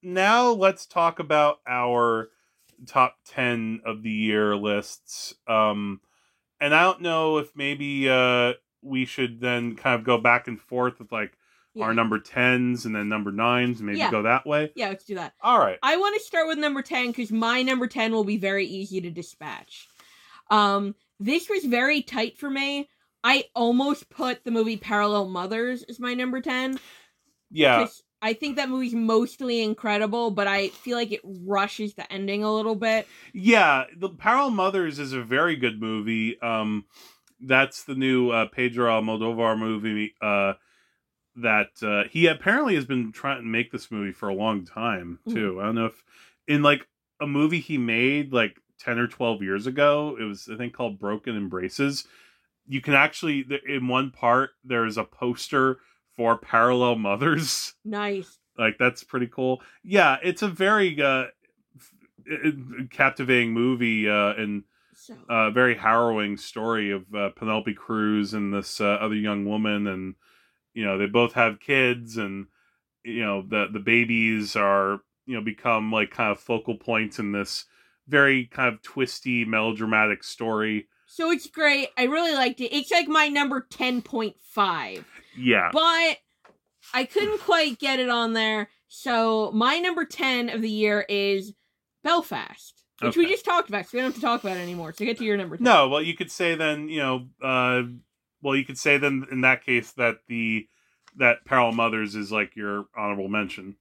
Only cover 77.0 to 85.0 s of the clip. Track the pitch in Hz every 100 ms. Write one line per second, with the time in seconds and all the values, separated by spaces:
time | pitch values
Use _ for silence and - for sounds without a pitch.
77 | 110 - 104 101 101 - - _ _ _
78 | _ 147 139 135 123 - 127 110 - -
79 | 127 - 131 123 113 110 110 107 110 110
80 | 107 101 - - 117 107 107 107 - _
81 | _ - 330 339 - - 302 285 262 -
82 | 254 311 339 294 254 254 247 285 262 349
83 | 277 311 302 285 285 269 - - 254 247
84 | - 247 214 - _ - 196 165 113 92